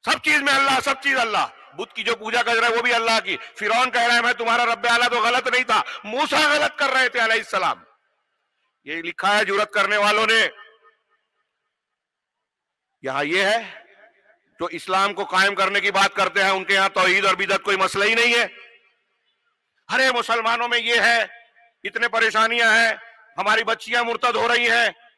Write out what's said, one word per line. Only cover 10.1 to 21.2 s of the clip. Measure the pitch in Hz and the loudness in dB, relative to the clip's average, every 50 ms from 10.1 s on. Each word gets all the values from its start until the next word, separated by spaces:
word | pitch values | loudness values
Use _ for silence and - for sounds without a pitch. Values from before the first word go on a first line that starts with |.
| 208 214 220 | 2 2 2
ने। | 214 226 226 214 165 - - - - _ _ _ _ _ _ _ _ _ _ _ _ _ _ _ _ _ _ _ _ _ _ _ _ _ _ _ _ _ _ _ _ _ _ _ _ _ _ _ _ _ _ _ _ _ _ - | 2 2 2 2 0 -2 -10 -20 -20 _ _ _ _ _ _ _ _ _ _ _ _ _ _ _ _ _ _ _ _ _ _ _ _ _ _ _ _ _ _ _ _ _ _ _ _ _ _ _ _ _ _ _ _ _ _ -10
यहां | 135 131 139 147 | -6 -4 -4 -2
ये | 147 165 185 196 | 0 0 0 0
है | 196 214 233 220 185 - - - _ _ _ - _ _ _ _ _ _ _ _ _ _ _ | 0 0 -2 -4 -8 -18 -20 -20 _ _ _ -20 _ _ _ _ _ _ _ _ _ _ _
जो | 170 170 | -10 -8
इस्लाम | 160 165 - - 185 190 196 202 196 | -8 -12 -6 -2 0 0 0 0 -2
को | 175 202 | -6 -8
कायम | 185 190 185 190 202 202 | -2 0 2 2 2 2
करने | 190 196 190 202 202 | 0 -2 0 0 0
की | 180 202 | 0 0
बात | 190 190 190 - - | 2 2 0 0 2
करते | 202 190 180 185 202 190 | 0 -2 0 0 0 2
हैं, | 196 | 2
उनके | 196 190 185 185 196 | 0 0 0 0 2
यहां | 196 190 196 | 2 2 2
तौहीद | - 196 185 185 180 196 196 | 2 2 2 4 4 4 2
और | 196 185 | 2 2
बिदअत | 180 196 180 196 190 - | 0 0 -2 -2 -2 0
कोई | 196 196 | -2 0
मसला | 190 190 180 - 190 202 | 0 0 -2 0 0 0
ही | 214 226 | 2 2
नहीं | 226 233 240 233 | 2 2 2 2
है। | 240 233 185 - - - - _ _ _ _ _ _ _ _ _ _ _ _ _ _ _ _ _ _ _ _ _ _ _ - | 2 0 -2 -6 -18 -20 -20 _ _ _ _ _ _ _ _ _ _ _ _ _ _ _ _ _ _ _ _ _ _ _ -6
अरे | 180 254 262 262 254 | -2 0 2 2 0
मुसलमानों | 240 226 - 226 233 220 226 233 240 240 240 | 0 -2 -2 -2 -2 0 -2 -2 -2 -2 -2
में | 240 240 | -2 -2
ये | 226 233 233 233 | -2 0 0 2
है, | 226 233 233 233 | 2 2 2 2